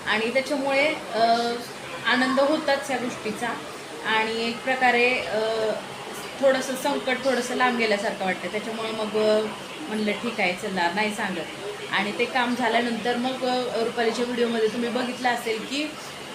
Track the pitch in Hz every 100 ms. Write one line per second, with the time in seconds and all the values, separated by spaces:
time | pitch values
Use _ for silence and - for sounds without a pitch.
0 | - 208 226 247 262 285 269 269 294 -
1 | - 214 233 233 233 240 - - - -
2 | 233 247 262 262 277 311 - 277 - 254
3 | 240 - 220 208 233 - - - - -
4 | - 220 226 226 233 233 262 254 254 240
5 | 240 254 - 214 220 220 220 - - -
6 | - - - - 269 262 254 254 285 269
7 | - 247 262 240 240 247 254 233 226 208
8 | 208 196 190 180 180 214 220 220 220 220
9 | 214 214 214 214 214 214 - - - 214
10 | 208 196 233 214 180 185 208 190 - 196
11 | 214 214 208 170 151 - - - - 185
12 | 208 208 240 254 240 240 233 233 240 220
13 | 233 240 254 254 247 254 247 214 226 240
14 | 226 226 240 240 233 233 214 240 233 240
15 | 247 247 247 233 226 220 202 269 302 -
16 | - - -